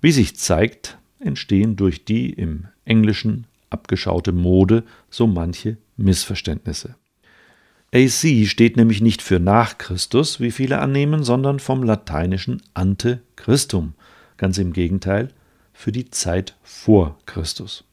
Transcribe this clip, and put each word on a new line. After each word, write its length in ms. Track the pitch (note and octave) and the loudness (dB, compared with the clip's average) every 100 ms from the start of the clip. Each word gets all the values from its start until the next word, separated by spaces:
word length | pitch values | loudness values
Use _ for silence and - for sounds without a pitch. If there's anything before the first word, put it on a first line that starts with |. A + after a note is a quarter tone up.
Wie 120 | D#3+ | 4
sich 240 | D3 G2+ - | 4 2 -2
zeigt, 600 | - E2 A#2 - - - _ _ | -2 0 0 -4 -20 -20 _ _
entstehen 560 | A#3 - - G2 A2 | -8 -8 -2 0 0
durch 300 | G2+ G2 D#2 | 0 -2 -2
die 260 | - A2+ B2+ | -4 -4 -2
im 380 | - E2+ D#2 F#2 _ | -6 -6 -8 -12 _
Englischen 640 | - A2+ G#2+ G#2 A2 A2 - _ _ | 0 4 4 2 -2 -4 -8 _ _
abgeschaute 600 | - - F#2+ - F2 F#2 | -14 -4 -4 -2 -2 0
Mode 540 | F2+ F2+ F#2 G2 A2+ A2+ - _ | 0 2 4 6 4 0 -20 _
so 160 | - A#2 | -2 0
manche 520 | F2+ E2 F2+ - A2+ _ - | 0 -4 -6 -8 -10 _ -2
Missverständnisse. 960 | G2 F#2 - G2 - D2+ - - - - _ _ _ _ _ _ _ _ _ | 0 0 -2 -8 -6 -8 -8 -10 -12 -20 _ _ _ _ _ _ _ _ _
A 140 | B2+ C3 | 4 4
C 400 | - - B2 G#2 | 2 2 2 2
steht 300 | - A#2 A#2 | 4 4 6
nämlich 240 | A2+ G#2 | 4 4
nicht 200 | A2+ G#2+ | 2 0
für 200 | - F#2 | 0 0
nach 360 | F2+ G#2+ A#2 - | 4 4 2 -4
Christus, 600 | - F#2 - A#2+ D#3 - | -10 -8 -2 0 0 -2
wie 140 | A#2+ | -6
viele 260 | - C3 C#3 | -4 -4 -2
annehmen, 460 | C#3 C#3 C#3+ D#3 | -2 0 0 0
sondern 340 | B2+ B2 C#3 C#3 | 0 0 0 -2
vom 240 | - C3 | -2 -2
lateinischen 800 | A#2+ G#2 - D2 E2+ F#2+ - A2+ _ | 0 -2 -2 -4 -2 -2 -4 -8 _
ante 480 | - F#2+ G2 A#2+ A#2+ _ | -4 -2 0 -2 -2 _
Christum, 600 | - - C3+ - F#2+ D#2 - _ _ _ _ | -12 0 0 0 -4 -4 -12 _ _ _ _
ganz 220 | F#2+ F#2+ | -4 -2
im 140 | F#2 | -2
Gegenteil, 580 | E2+ F2 F#2+ F#2 G2+ B2+ _ _ _ _ | -2 -2 -2 -2 -4 -4 _ _ _ _
für 180 | _ - | _ -8
die 180 | A2 B2+ | -6 -8
Zeit 460 | - E2+ F2 F#2+ _ | -8 -4 -4 -6 _
vor 560 | _ - - G#2+ D#2+ - - | _ -8 4 4 4 -6 -14
Christus. 560 | - D#2 - G2 - _ | -10 -8 -10 -14 -16 _